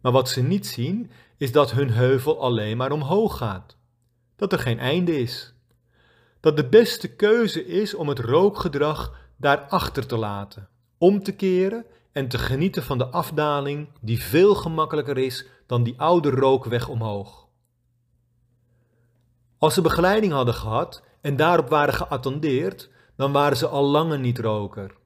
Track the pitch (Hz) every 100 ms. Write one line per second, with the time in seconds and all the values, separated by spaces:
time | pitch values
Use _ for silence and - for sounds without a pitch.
0 | 131 127 127 - 127 196 - - 127 208
1 | 240 - _ _ 139 135 135 123 139 113
2 | 127 131 127 160 131 117 104 113 131 147
3 | 139 190 220 - 113 95 - _ _ _
4 | _ _ _ _ 202 170 123 113 127 165
5 | 175 156 120 - - _ _ _ _ _
6 | _ _ _ _ 160 151 127 214 233 -
7 | 160 - 208 233 220 165 180 175 208 196
8 | 151 131 113 143 202 202 180 139 147 151
9 | - - - _ 143 147 - 190 135 -
10 | 127 117 107 101 101 - 98 _ _ _
11 | 175 202 196 196 190 180 190 226 226 _
12 | _ 143 131 123 - 131 185 180 127 127
13 | 123 170 165 156 151 143 139 143 151 _
14 | 110 117 - 147 196 196 165 160 156 156
15 | 135 131 131 123 - _ _ 120 117 123
16 | 156 175 147 127 135 135 120 117 117 113
17 | 113 101 98 - _ _ _ _ _ _
18 | _ _ _ _ _ _ _ _ _ _
19 | _ _ _ _ _ _ 156 156 160 -
20 | 180 214 214 139 120 113 110 113 170 -
21 | _ _ 147 135 160 170 160 156 147 -
22 | - 139 131 139 156 131 180 190 - _
23 | _ - 139 143 143 131 156 147 143 147
24 | 165 147 127 120 110 107 101 - 98 -